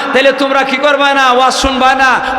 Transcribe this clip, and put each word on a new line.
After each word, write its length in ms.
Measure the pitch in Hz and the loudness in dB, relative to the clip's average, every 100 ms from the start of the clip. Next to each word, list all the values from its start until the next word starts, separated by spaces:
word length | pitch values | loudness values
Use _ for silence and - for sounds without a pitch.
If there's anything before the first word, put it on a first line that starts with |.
| - | -2
তাহলে 180 | 247 269 | 0 2
তোমরা 320 | 262 277 277 | 0 0 0
কি 140 | 262 262 | -2 -2
করবা 360 | 294 277 285 | -2 0 0
না? 180 | 277 262 | 0 2
ওয়াজ 220 | 247 262 | 2 0
শুনবা 420 | 247 269 262 262 262 | 0 -2 0 0 2
না। 240 | 262 226 - | 2 0 -2